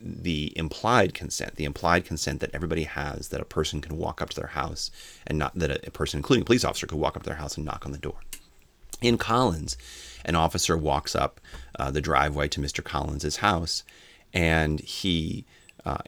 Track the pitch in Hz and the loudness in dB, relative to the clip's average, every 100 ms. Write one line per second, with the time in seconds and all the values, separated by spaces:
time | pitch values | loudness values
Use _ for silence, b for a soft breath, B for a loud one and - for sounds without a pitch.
0 | 87 - 87 78 78 - 80 - 107 120 | -12 -6 -2 0 -2 -2 -4 -2 4 6
1 | 92 - 71 - - - 76 71 82 90 | 4 2 -6 -6 -6 -4 -4 0 4 4
2 | - 80 - 71 - 73 82 82 76 - | 4 -2 -2 -2 -4 -4 -2 -2 -2 -4
3 | 73 76 78 - - - 78 78 73 78 | -6 -6 -6 -6 -4 -2 0 -2 -6 -4
4 | 80 - 85 - 78 73 76 78 - B | -4 -4 -6 -6 -6 -4 -4 -4 -8 B
5 | B B - 76 71 - 78 69 - - | B B -4 -2 -2 0 0 0 -6 -4
6 | - 73 - 123 - 120 - - - 76 | -2 -2 4 4 6 4 4 0 -2 0
7 | 73 - - 76 73 - 76 71 71 71 | 0 0 -6 -6 -6 -6 -6 -6 -6 -8
8 | 73 - - - - - - _ - - | -8 -8 -10 -14 -16 -20 -20 _ -16 0
9 | 123 117 - 117 127 80 73 - B B | 2 4 4 4 4 2 -2 -8 B B
10 | B B - 82 80 90 - 82 76 71 | B B 0 4 4 4 2 2 2 2
11 | - - 69 - B B B - 67 71 | 0 0 0 -2 B B B -4 -2 0
12 | 69 69 73 73 73 - 71 - - 71 | 2 4 4 2 0 0 -2 -4 -4 -2
13 | 76 73 76 - 101 87 82 - B B | -2 -2 -4 0 2 2 0 -4 B B
14 | B B B 92 82 80 78 76 - - | B B B 2 4 6 4 2 -2 -2
15 | 95 82 80 - - b b - - - | 2 2 2 -4 -8 b b -10 -6 -4